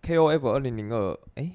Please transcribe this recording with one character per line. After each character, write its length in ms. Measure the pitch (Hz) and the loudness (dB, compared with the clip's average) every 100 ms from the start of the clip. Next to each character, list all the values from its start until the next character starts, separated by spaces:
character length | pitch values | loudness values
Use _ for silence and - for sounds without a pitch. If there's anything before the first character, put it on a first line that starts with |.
K 140 | - 165 | 0 4
O 100 | 160 | 4
F 200 | 156 135 | 4 2
二 120 | 117 | 0
零 160 | 135 113 | -2 -6
零 160 | 104 | -6
二， 240 | 113 98 - - | -2 -2 -4 -12
哎， 160 | - 151 | -10 -10